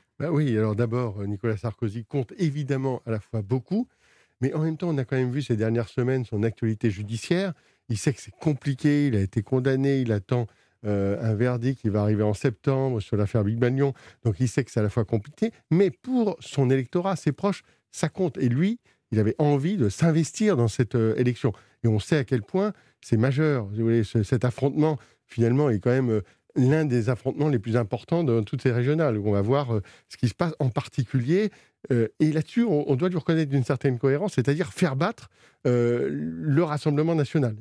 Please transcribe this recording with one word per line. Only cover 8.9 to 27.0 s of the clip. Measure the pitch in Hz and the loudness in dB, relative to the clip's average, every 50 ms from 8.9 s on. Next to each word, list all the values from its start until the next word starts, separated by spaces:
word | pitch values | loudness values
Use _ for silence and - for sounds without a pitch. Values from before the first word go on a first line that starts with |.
| 147 147 147 143 | 2 2 2 2
il | 117 101 | 0 0
a | |
été | 95 92 - 113 | 0 -2 -2 -4
condamné, | 104 - 131 127 127 139 131 135 135 139 139 135 | -4 -2 -2 0 0 0 0 2 2 0 0 0
il | 127 117 107 | 0 0 -2
attend, | 104 92 - 127 123 117 - _ _ _ _ _ _ - | -2 -2 -2 -2 -2 -2 -4 _ _ _ _ _ _ -4
euh, | 104 104 101 98 98 101 110 | -2 -2 0 0 0 -2 -2
un | 117 110 110 | -2 -2 0
verdict | 101 120 123 123 120 117 131 135 - | 0 0 0 0 -2 -2 -4 -4 -2
qui | - 110 | -2 -2
va | 98 107 104 | 0 0 2
arriver | 107 107 101 107 | 2 2 2 2
en | 104 104 | 0 0
septembre | - - 139 110 - - 143 135 131 135 135 123 110 | 0 -2 -2 -2 -2 -2 -2 0 0 0 -2 -2 -4
sur | - - - 101 | -4 -2 -2 -2
l'affaire | 104 95 - 117 101 | 0 0 0 0 0
Big | 104 113 117 | 0 0 0
Bang | 123 120 131 | 0 2 2
Lyon. | 135 143 139 131 - - - - _ - | 2 0 0 0 -4 -12 -20 -20 _ -2
Donc | 120 101 - | -2 0 0
il | 131 117 | 0 0
sait | - - 120 | 0 -2 -2
que | - | -2
c'est | - 120 | 0 0
à | 107 | 0
la | 101 | 0
fois | - 123 110 | 0 0 -2
compliqué, | - 117 110 104 147 - - 214 233 - - _ _ | 0 -2 -4 -4 -6 -6 -4 -4 -4 -4 -6 _ _
mais | 156 175 202 180 | 2 4 4 2
pour | - - - 254 262 247 226 202 - - | 0 -4 -6 -2 0 0 0 0 -2 -4
son | - - - - 135 123 | -8 -6 -2 0 2 4
électorat, | 135 135 127 - - 180 175 196 190 - | 2 2 0 0 -2 -2 -2 -2 -2 -2
ses | - 156 135 | -2 -2 -2
proches, | - - 202 185 - - _ _ _ _ _ - | 0 0 -2 -2 -2 -6 _ _ _ _ _ -6
ça | - - 156 | -2 -2 -2
compte. | - - 185 165 - - | 0 -2 -2 -2 0 0
Et | - 120 | 0 0
lui, | 120 135 175 202 233 - _ _ _ _ _ _ | 2 2 0 0 -2 -4 _ _ _ _ _ _
il | 113 110 | 0 2
avait | 104 107 - - | 2 2 2 2
envie | 151 147 147 139 139 175 214 190 | 2 4 4 2 2 0 0 2
de | 120 - | 0 0
s'investir | - - 160 170 156 160 156 - - - 214 208 185 127 | 2 2 2 4 4 4 2 0 -2 0 0 2 4 4
dans | 120 110 | 2 2
cette, | - - 123 - - | 2 0 -2 0 0
euh, | 120 110 110 110 | 0 2 2 2
élection. | - 127 123 120 - - 123 104 - - _ _ _ - | 2 0 0 0 0 -2 -4 -4 -4 -10 _ _ _ 0
Et | 117 | 0
on | 110 104 | 0 0
sait | - - 165 151 | 0 0 0 0
à | 127 | 2
quel | - 135 120 | 0 -2 -2
point | 101 - - 185 202 214 196 - _ _ _ _ | -2 -2 -2 -2 0 -2 -2 -6 _ _ _ _
c'est | - - 117 110 | -4 -2 0 2
majeur. | 117 135 131 139 160 151 143 127 104 98 | 2 2 2 2 0 0 0 -2 -4 -6
Vous | 104 110 113 | -4 -2 0
voyez, | 113 117 117 107 | 2 2 2 0
ce, | - - 117 101 | 0 0 0 0
cet | - 135 117 - | 0 0 0 0
affrontement, | 123 - - 131 143 139 151 151 160 151 - - - _ _ _ _ | -2 -2 0 -2 0 0 2 2 0 0 -2 -6 -14 _ _ _ _
finalement, | - 117 117 117 123 139 151 139 | -2 0 2 2 2 2 2 2
est | 113 98 | 2 0
quand | - 123 | 2 2
même, | 123 135 131 120 | 2 2 2 0
euh, | 110 107 98 - _ _ _ _ _ | 0 -2 -2 -6 _ _ _ _ _
l'un | - 127 131 147 160 156 | 2 4 4 4 4 2
des | 147 123 120 | 2 0 0